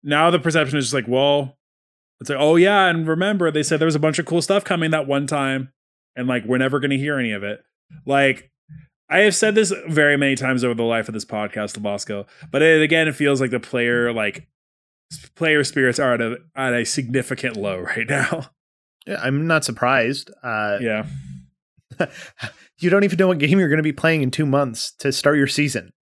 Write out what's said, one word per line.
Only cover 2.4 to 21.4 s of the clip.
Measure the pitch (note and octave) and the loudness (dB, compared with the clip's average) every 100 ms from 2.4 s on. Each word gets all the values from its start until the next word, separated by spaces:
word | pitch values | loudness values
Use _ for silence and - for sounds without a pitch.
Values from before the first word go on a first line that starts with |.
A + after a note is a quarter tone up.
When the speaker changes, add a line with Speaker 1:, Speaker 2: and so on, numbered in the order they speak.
| D3 E3+ | 4 6
Speaker 1:
yeah, | F#3 G3+ F#3 | 6 6 4
and | E3 D#3+ | 2 -2
remember | D#3+ F#3+ G3+ E3 | 0 0 0 0
they | D3+ | 0
said | D3 D#3 | 0 2
there | E3 | 2
was | |
a | D3+ | 2
bunch | D#3 D#3 | 0 -2
of | E3 | -2
cool | E3+ | -2
stuff | - G3 | 0 0
coming | - F3 D#3+ | 0 -2 0
that | D#3 C3+ | -2 0
one | C#3 | -2
time, | C#3+ D3 C3+ C3+ C3 _ _ _ _ | -2 -2 -2 -4 -8 _ _ _ _
and, | - B2+ | -6 -2
like, | B2 | -2
we're | G#2+ B2+ | 0 0
never | C3 C#3 | 2 0
gonna | C#3+ C3+ | 0 -2
hear | D3 C#3 | -2 -4
any | A#2+ | -4
of | G#2 | -6
it." | G2+ G#2 _ _ _ - | -8 -10 _ _ _ -14
Like, | - C#3 C#3 C3 _ _ _ - - _ _ | -2 2 2 0 _ _ _ -20 -20 _ _
I | E3 | 4
have | G#3 | 4
said | - G#3+ | 4 2
this | G#3+ G3 F#3+ D#3+ | 4 2 -2 -2
very | D3+ D3 | 2 4
many | C#3+ C#3 | 4 2
times | C3 C3 B2+ | 0 -2 0
over | B2 | 0
the | A#2 | 0
life | A#2 A2+ A2 | 0 -2 -4
of | |
this | A2 | -10
podcast, | - G#2+ G#2 A2 G#2 | -8 -8 -6 -6 -8
Tabasco, | - G#2 G2+ - G2+ G2+ - - | -6 -6 -6 -8 -10 -12 -20 -6
but | C#3 | 4
it, | D#3+ D#3+ | 6 6
again, | D#3 D#3+ D#3 | 4 2 0
it | |
feels | C3+ C#3+ C3+ | 0 0 2
like | C3 | 0
the | A#2+ | -4
player, | - B2 A#2+ A#2+ A#2+ | -4 -2 0 0 -2
like, | A2+ G#2 - - _ _ _ _ _ _ | -2 -4 -6 -20 _ _ _ _ _ _
s-, | - - | -20 -20
player | _ D#3+ D3+ | _ 2 2
spirits | C3+ C#3+ B2+ A#2+ | 2 0 0 2
are | C3+ | 0
at | A#2+ | 0
a, | A#2 B2 _ | -2 -6 _
at | - C3 | -6 -2
a | A#2+ | -2
significant | A#2+ - A#2+ C3 A#2+ B2+ B2+ A2 | -2 -4 -2 -4 -4 -6 -6 -6
low | G2+ F#2 | -6 -6
<laughs> | F2 | -6
right | - A#2 | -6 -2
now. | C#3 B2+ E3 - _ _ _ _ _ - | -2 -2 -4 -8 _ _ _ _ _ -12
Speaker 2:
Yeah, | G3 | -6
I'm | B2+ C#3 E3 | -2 -2 0
not | D#3+ | 0
surprised. | - A2 B2 C3 A#2 C3+ - - | -2 -2 0 2 0 -4 -12 -14
Uh, | B2 G#2+ G#2+ G2+ | -6 -4 -2 -2
Speaker 1:
Yeah. | A2+ G#2+ - C3+ C3+ B1+ | -2 -4 -6 -12 -14 -18